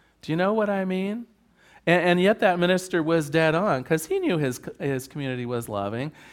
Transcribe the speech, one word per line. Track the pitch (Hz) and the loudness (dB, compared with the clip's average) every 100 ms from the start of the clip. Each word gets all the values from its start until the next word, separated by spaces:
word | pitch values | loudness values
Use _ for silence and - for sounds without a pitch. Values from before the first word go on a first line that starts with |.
| _ _ | _ _
Do | - | -4
you | 160 | 0
know | 190 | 2
what | 220 208 | 2 0
I | 196 | -2
mean? | 190 185 190 220 233 _ _ _ _ - - | -2 -2 -4 -6 -10 _ _ _ _ -8 2
And, | 175 | 2
and | 175 175 | 4 4
yet | 185 214 | 4 4
that | 208 175 | 2 2
minister | 175 185 185 180 | 2 2 0 -2
was | 156 165 143 | 2 0 2
dead | 156 160 | 2 2
on, | 160 208 139 | 2 0 -2
'cause | 127 160 - | 0 -2 0
he | 381 | -2
knew | 349 165 | 0 0
his, | 139 123 - - | 0 -4 -10 -8
his | 151 131 127 | -4 -4 -6
community | 156 139 127 120 | -8 -6 -4 -4
was | 120 117 | -6 -4
loving. | 104 101 113 143 - - | -4 -4 -4 -6 -10 -20